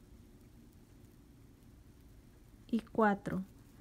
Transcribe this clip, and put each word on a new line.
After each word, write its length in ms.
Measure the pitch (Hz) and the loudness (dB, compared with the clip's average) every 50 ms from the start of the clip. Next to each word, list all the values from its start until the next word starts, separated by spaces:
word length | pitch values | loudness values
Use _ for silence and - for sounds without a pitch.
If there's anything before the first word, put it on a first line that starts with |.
| - - - - - - - - - - - - - - - - - - - - - - - - - - - - - - - - - - - - - - - - - - - - - - - - - - - - - | -18 -18 -18 -18 -18 -18 -18 -18 -18 -18 -18 -18 -18 -18 -18 -20 -20 -20 -20 -20 -20 -20 -20 -20 -20 -20 -20 -20 -20 -20 -20 -20 -20 -18 -18 -18 -18 -18 -20 -20 -20 -18 -18 -18 -18 -20 -20 -20 -20 -18 -18 -18 -2
y 140 | - 240 220 | 2 2 2
cuatro. 640 | - - - - 220 208 196 202 - - - 185 190 - - - - - - - | 2 4 8 10 10 10 10 8 4 2 2 0 0 -2 -6 -16 -18 -18 -18 -18